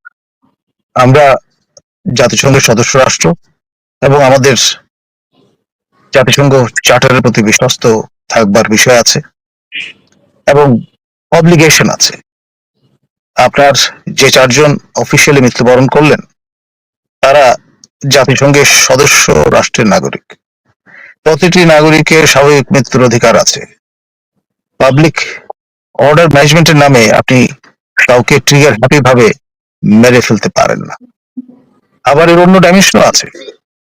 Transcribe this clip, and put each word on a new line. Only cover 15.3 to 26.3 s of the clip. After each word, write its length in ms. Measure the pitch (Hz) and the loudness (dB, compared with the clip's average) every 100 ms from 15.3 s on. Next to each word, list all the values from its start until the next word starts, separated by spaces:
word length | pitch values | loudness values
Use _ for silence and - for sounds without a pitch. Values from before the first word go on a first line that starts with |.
| 143 | 2
মৃত্যুবরণ 460 | 123 - 120 127 131 | 0 0 0 2 2
করলেন, 340 | 147 147 120 - _ _ _ _ _ _ _ _ _ | 0 0 -2 -6 _ _ _ _ _ _ _ _ _
তারা 360 | 131 147 127 - _ _ _ _ 143 | 0 2 2 0 _ _ _ _ -2
জাতিসংঘের 540 | 139 127 123 139 143 | 0 0 0 0 2
সদস্য 680 | 139 - - 131 147 - - | 0 0 0 0 0 -2 -2
রাষ্ট্রের 540 | 151 139 113 - - 110 | 0 0 0 -2 -4 -2
নাগরিক। 460 | 92 - - - - _ _ _ _ _ - - _ | -2 -4 -10 -18 -20 _ _ _ _ _ -20 -20 _
প্রতিটি 420 | 156 156 180 180 | -2 0 0 2
নাগরিকের 640 | 170 151 156 156 151 160 156 | 2 4 2 0 0 0 2
স্বাভাবিক 460 | 135 143 143 131 | 2 2 0 0
মৃত্যুর 320 | 139 120 123 | -4 -2 -2
অধিকার 320 | 123 117 117 104 | 0 0 0 0
আছে। 240 | - - - _ _ _ _ _ _ _ _ _ _ - | -2 -8 -14 _ _ _ _ _ _ _ _ _ _ -2
পাবলিক 380 | 131 135 160 - - - - - _ _ _ | -2 0 -2 -2 -10 -14 -20 -20 _ _ _
অর্ডার 340 | - 139 151 | -2 0 2
ম্যানেজমেন্টের 480 | 165 | 2